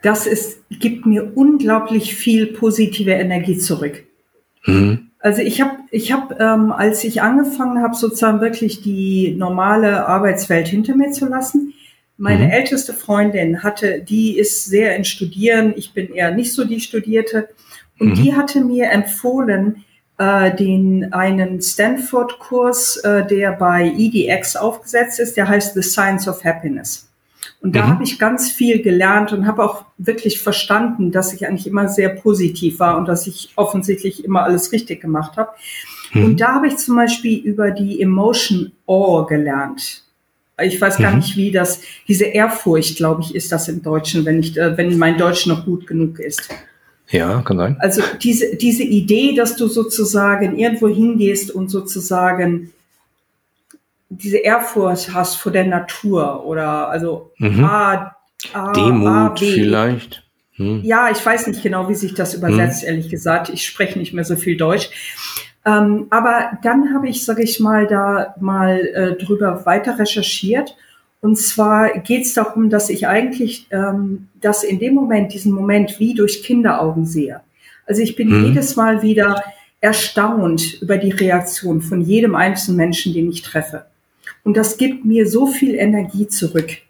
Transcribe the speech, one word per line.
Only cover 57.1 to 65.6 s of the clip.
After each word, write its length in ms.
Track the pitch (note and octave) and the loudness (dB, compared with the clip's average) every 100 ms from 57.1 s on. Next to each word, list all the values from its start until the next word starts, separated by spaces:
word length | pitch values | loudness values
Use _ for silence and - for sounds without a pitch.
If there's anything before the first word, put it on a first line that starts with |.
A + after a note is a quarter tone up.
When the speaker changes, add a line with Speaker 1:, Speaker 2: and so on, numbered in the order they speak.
| E3 - _ | -6 -10 _
Speaker 2:
Mhm. 260 | G#2 G2 | -2 4
Speaker 1:
A, 520 | D3+ G#3 G3+ F#3+ F#3+ - _ _ - | 4 4 2 0 -4 -16 _ _ -12
A, 180 | G3+ F#3+ | -8 -2
Speaker 2:
Demut 360 | G3+ A#2 B2 G#2 | 2 4 4 4
Speaker 1:
A, 260 | G#2+ A2 - | 4 4 2
W. 120 | G3+ | 0
Speaker 2:
vielleicht. 720 | F#3+ G#2 G#2+ A2+ B2 - - _ _ _ | 2 2 2 0 -2 -8 -20 _ _ _
Hm. 280 | _ G2 G#2+ | _ -4 -4
Speaker 1:
Ja, 260 | A3 A3+ A#3+ | 0 2 2
ich 120 | G#3+ - | 0 0
weiß 220 | A#3 A#3 | -2 -2
nicht 160 | - | -4
genau, 260 | - F#3 F#3 | -4 -2 -2
wie 60 | G3 | -2
sich 180 | F#3 | -4
das 200 | - F3+ | -4 -4
übersetzt, 500 | - F3 G#2+ A#2 - | -2 0 2 2 0
Speaker 2:
Hm. 60 | D#3+ | -4
Speaker 1:
ehrlich 200 | D#3+ D#3+ | -4 -4
gesagt. 400 | D#3 E3 E3+ E3+ | -6 -2 -2 -4
Ich 160 | - - | -8 -10
spreche 340 | - F#3+ G3 | -4 -4 -4
nicht 140 | E3+ | -8
mehr 100 | F3 | -6
so 120 | E3+ F3 | -4 -2
viel 200 | F#3+ E3 | -2 0
Deutsch. 320 | D#3+ G3 - - - - - - - _ | 0 0 -4 -12 -16 -14 -12 -12 -14 _